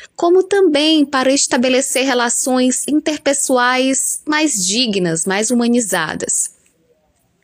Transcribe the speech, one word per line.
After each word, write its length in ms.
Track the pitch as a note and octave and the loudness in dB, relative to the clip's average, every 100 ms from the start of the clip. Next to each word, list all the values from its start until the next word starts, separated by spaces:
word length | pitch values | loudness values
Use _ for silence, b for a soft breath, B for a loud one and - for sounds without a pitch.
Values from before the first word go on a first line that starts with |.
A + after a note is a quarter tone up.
| B | B
como 300 | - F4 F#4 | -2 2 2
também 600 | F#4+ G4+ F#4 C#4+ D#4 D#4 | 2 2 2 2 2 2
para 280 | C#4+ C4 C4 | 2 0 2
estabelecer 720 | C#4 - C#4 B3+ B3+ C4+ C4 | 2 0 0 2 0 0 -2
relações 840 | C4+ B3 A#3 - C4 B3+ B3+ A#3+ - | 0 0 0 -2 -2 0 0 0 -2
interpessoais 1400 | D4+ D#4 D4+ C#4 C#4+ - B3+ B3 B3+ C4 C4+ - - | -2 -2 -2 -2 -2 0 0 2 2 0 0 -2 -6
mais 400 | - D4+ D#4 G#3 | -4 0 0 -2
dignas, 640 | F3+ A3 B3 G3 F3 E3 G3 | -2 -2 -2 0 -2 -2 -2
mais 240 | F#3+ A3 | -2 0
humanizadas? 1080 | A#3+ A#3 A#3+ A#3 F3+ D#3+ F3 - - - _ _ _ _ _ _ _ _ _ | 0 2 0 0 -2 -4 -6 -4 -4 -6 _ _ _ _ _ _ _ _ _